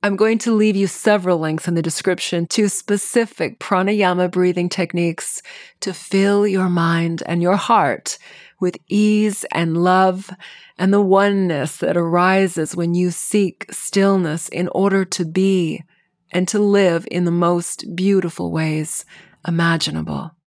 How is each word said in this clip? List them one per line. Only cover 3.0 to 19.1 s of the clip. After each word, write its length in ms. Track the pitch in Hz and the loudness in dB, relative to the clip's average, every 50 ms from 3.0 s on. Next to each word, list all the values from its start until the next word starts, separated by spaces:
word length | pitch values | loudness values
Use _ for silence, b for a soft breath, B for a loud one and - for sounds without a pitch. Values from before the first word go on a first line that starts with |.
| - - - 240 233 214 - - 170 143 - _ | -2 0 0 0 0 0 -4 -6 -6 -6 -6 _
pranayama 720 | - - 208 185 185 196 208 208 202 180 180 175 180 180 175 | -6 -2 0 0 0 0 0 2 2 2 2 2 0 0 0
breathing 360 | 180 180 180 175 180 175 180 | 2 2 2 2 0 -2 -4
techniques 760 | - - 185 165 - 175 170 170 165 - - - - - B B B B B B B B | -2 -4 -4 -4 -2 -2 -2 -2 -2 -4 -8 -10 -10 -10 B B B B B B B B
to 140 | - - 180 | -8 -8 -8
fill 500 | - - - - 196 196 202 202 202 202 | -8 -10 -2 0 2 2 4 4 2 2
your 240 | 208 190 190 185 185 | 2 2 0 0 2
mind 540 | 175 175 165 165 170 170 165 165 165 165 - | 2 2 2 2 2 0 0 -2 -2 -4 -6
and 160 | - 170 170 | -4 -2 0
your 140 | 170 175 190 | 2 2 2
heart 640 | 202 - - 240 214 170 139 113 - _ - - B B B B B B B B B | 0 2 2 2 4 4 2 0 -2 _ -10 -12 B B B B B B B B B
with 180 | 190 180 175 - _ _ | -4 -4 -4 -4 _ _
ease 560 | - 202 208 214 214 208 214 214 202 - - - - | 0 2 4 4 4 4 2 0 0 -4 -8 -6 -4
and 240 | - 170 165 160 | -2 -2 0 0
love 540 | 170 175 180 180 185 190 185 185 185 196 - 185 B B B B B B B B | 2 2 4 4 4 4 2 2 -2 -8 -14 -18 B B B B B B B B
and 160 | - 185 190 196 | -2 0 2 4
the 80 | 202 | 4
oneness 760 | 208 190 190 190 196 202 202 196 190 180 165 143 135 147 - | 4 4 4 4 4 4 2 2 0 0 0 -2 -4 -4 -6
that 200 | - - 160 170 | -4 -2 0 0
arises 800 | 175 170 165 165 175 175 185 190 190 196 185 180 - 156 156 - | 0 0 0 2 2 2 4 4 2 2 0 0 -2 -4 -4 -2
when 200 | 175 170 170 170 | -4 -2 0 0
you 180 | 175 180 180 170 | 0 0 0 -2
seek 540 | - - - - 214 202 185 - _ - _ | -4 -8 -2 0 0 0 0 -2 _ -16 _
stillness 800 | - - - - - 202 196 196 196 190 180 156 151 165 - - | -12 -10 -10 -4 0 2 2 4 4 2 0 -2 -4 -6 -8 -8
in 180 | - - 180 180 | -6 -4 -4 -4
order 360 | - - 196 202 190 196 190 | -2 0 0 2 2 2 0
to 200 | 185 - - 185 | -2 -4 -6 -6
be 600 | 160 160 185 190 196 190 185 175 160 156 - 165 _ _ _ _ _ _ _ _ _ - | -4 0 0 2 2 2 2 0 -2 -4 -6 -10 _ _ _ _ _ _ _ _ _ -4
and 160 | 175 185 180 | -2 -2 0
to 100 | - 214 | 0 0
live 480 | 208 202 202 202 196 185 165 165 - - | 2 4 4 4 4 4 2 0 -4 -4
in 160 | - 180 180 | -4 -2 0
the 60 | 175 | 0
most 640 | 170 175 175 170 175 175 170 - - - - - 175 | 2 2 2 2 2 0 -2 -6 -10 -10 -12 -12 -6
beautiful 560 | 170 185 196 202 190 180 170 160 - 175 170 | -2 0 2 2 2 2 0 -6 -6 -8 -4
ways 540 | 165 160 160 156 156 156 156 156 - - - B | -2 -2 -2 -2 -2 -2 -4 -6 -8 -10 -10 B